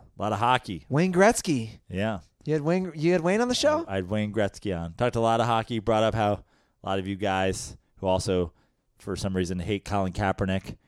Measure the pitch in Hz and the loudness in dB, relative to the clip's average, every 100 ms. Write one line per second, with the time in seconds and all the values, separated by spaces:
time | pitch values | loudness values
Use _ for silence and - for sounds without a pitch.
0 | - - 101 101 120 127 - 85 - 139 | -20 -6 -2 0 2 2 0 -10 -2 0
1 | 185 175 202 233 - 135 110 - _ 95 | 2 6 6 4 0 -2 -4 -12 _ -4
2 | 110 101 - _ - 151 147 180 185 156 | -4 -4 -10 _ -4 -2 0 0 -2 -2
3 | 160 180 165 208 247 247 - 302 339 98 | 2 2 2 0 0 2 2 2 -2 -4
4 | 90 107 107 107 98 - 104 85 85 82 | -2 -2 -2 0 -2 -2 -6 -4 -6 -2
5 | 127 117 113 113 117 113 107 113 104 110 | -2 2 2 2 2 0 0 -4 2 2
6 | 110 110 104 101 - _ _ _ 95 98 | 2 2 0 0 -6 _ _ _ -4 -4
7 | 95 98 98 95 95 92 - - _ _ | -4 -2 0 2 0 -2 -8 -16 _ _
8 | 95 92 - 92 85 - _ _ _ _ | 0 0 2 0 0 -6 _ _ _ _
9 | - 90 104 95 90 90 87 101 - 101 | -8 -6 -4 -2 -2 -4 -4 -4 -2 -2
10 | 95 87 101 95 95 95 - - | -2 -2 -2 0 0 -2 -4 -16